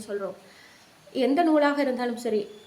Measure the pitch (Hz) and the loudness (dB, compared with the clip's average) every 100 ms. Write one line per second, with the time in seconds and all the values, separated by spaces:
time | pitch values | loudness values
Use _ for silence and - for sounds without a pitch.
0 | 214 202 190 - - - - - - _ | -6 -8 -8 -12 -20 -20 -20 -20 -20 _
1 | - 262 254 294 330 302 285 285 262 247 | -8 0 2 4 4 4 4 2 -2 -2
2 | 240 226 233 214 - - | -4 -4 -2 -2 -4 -12